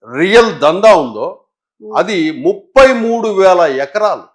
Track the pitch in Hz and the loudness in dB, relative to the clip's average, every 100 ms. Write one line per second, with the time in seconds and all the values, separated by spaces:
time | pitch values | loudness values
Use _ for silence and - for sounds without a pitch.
0 | 107 127 180 226 233 156 143 175 220 190 | -10 -4 2 4 2 0 -2 2 4 4
1 | 131 104 143 190 _ _ _ _ 214 214 | 0 -6 -10 -10 _ _ _ _ -8 -6
2 | 180 196 156 143 151 196 _ - 262 240 | -4 -2 -4 -4 -6 -6 _ 2 4 2
3 | 226 233 220 196 190 180 165 131 139 208 | -2 -4 -4 0 2 2 0 -2 -6 -4
4 | 208 143 - | -4 -4 -12